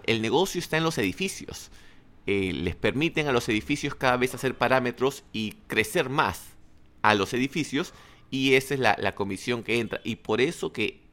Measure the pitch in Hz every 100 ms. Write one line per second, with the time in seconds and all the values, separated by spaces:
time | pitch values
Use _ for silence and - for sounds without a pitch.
0 | - 113 110 135 190 180 - 156 160 147
1 | 101 - 190 - - - - - - -
2 | - - - 98 92 73 87 82 110 123
3 | 165 160 147 123 123 107 - 143 143 -
4 | 135 123 127 123 131 120 120 131 123 117
5 | 131 - - 110 107 - - 107 107 180
6 | 135 156 113 - - - - - - -
7 | 107 107 95 123 131 170 139 135 185 -
8 | - - - 135 135 131 135 139 117 -
9 | 98 - 98 95 - 120 104 117 107 -
10 | - 110 - 107 143 175 180 - 107 -
11 | -